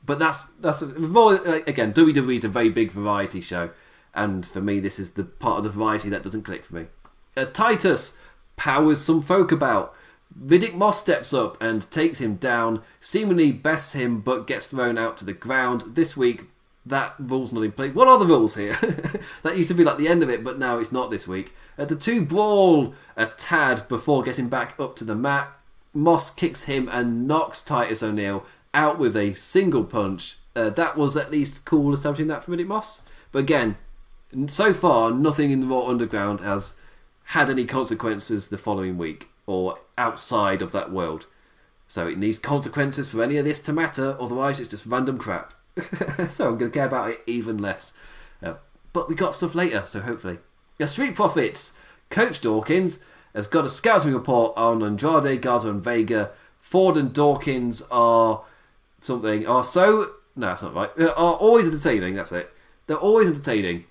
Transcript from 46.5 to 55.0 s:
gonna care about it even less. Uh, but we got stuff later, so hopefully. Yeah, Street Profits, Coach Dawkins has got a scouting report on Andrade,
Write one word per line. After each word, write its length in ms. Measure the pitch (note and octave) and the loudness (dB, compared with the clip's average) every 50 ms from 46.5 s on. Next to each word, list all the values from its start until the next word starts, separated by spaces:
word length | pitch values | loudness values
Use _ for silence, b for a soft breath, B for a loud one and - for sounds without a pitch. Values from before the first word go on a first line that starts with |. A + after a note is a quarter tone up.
| A#2 A2+ | 0 -2
gonna 120 | A#2+ A#2 | -4 -2
care 160 | - D3+ C3+ | -2 -2 -2
about 240 | B2+ C3+ B2+ G#2 A2 | 0 -2 -4 -4 -6
it 100 | A#2 - - | -8 -10 -8
even 320 | - A#2+ A#2+ A2 A2 A2 G#2 | -6 -6 -4 -4 -4 -4 -4
less. 340 | G2+ G2 F2+ - - - - B B B B B B B B B - | -4 -4 -6 -8 -10 -18 -20 B B B B B B B B B -12
Uh, 120 | F3 D#3+ - - _ _ _ _ - - | -12 -12 -12 -18 _ _ _ _ -6 -4
but 160 | F3 E3+ - | -4 -4 -4
we 60 | D#3+ | -2
got 200 | D#3 F#3+ - - | -2 -2 -2 -2
stuff 200 | - F3+ D#3+ D3 | -4 -6 -4 -2
later, 300 | E3+ F3+ F3 A#2+ G2+ F#2 | -2 -2 0 -2 -4 -6
so 140 | - - G#2+ | -6 -10 -10
hopefully. 380 | F#2+ A#2+ A#2+ - - F#2 F2 E2+ _ _ _ _ _ _ _ _ | -8 -8 -8 -8 -8 -10 -10 -10 _ _ _ _ _ _ _ _
Yeah, 80 | - | -6
Street 280 | C#3+ - - C4+ C4+ F#3+ | -4 -2 -2 -4 -4 -2
Profits, 640 | - F#3 D#3 - E3 C3 G#2 - - - - b b b b b b b _ | 0 0 0 2 0 0 0 -2 -6 -10 -10 b b b b b b b _
Coach 300 | - F#3+ A3+ B3 E3 - | 0 0 0 0 0 -4
Dawkins 640 | - A#2 A2 A2 G#2+ - D3+ F#3 F#3+ F3 E3+ - b b b b b b b | -2 0 0 0 0 2 2 2 2 0 -4 -6 b b b b b b b
has 120 | A2 G#2 | -8 -8
got 180 | - - - D3+ | 0 0 0 0
a 40 | C3+ | 0
scouting 440 | - - - A3+ A3 F#3+ D3 D3 C3+ | -4 -2 2 4 4 4 4 2 0
report 440 | B2 - - C3 A#2+ A#2 A2+ - | 0 0 2 2 4 4 2 2
on 260 | - A#2 A#2 A#2 A2+ A2 | 2 2 2 2 2 0
Andrade, 580 | G#2 G#2 G2+ | 0 -2 0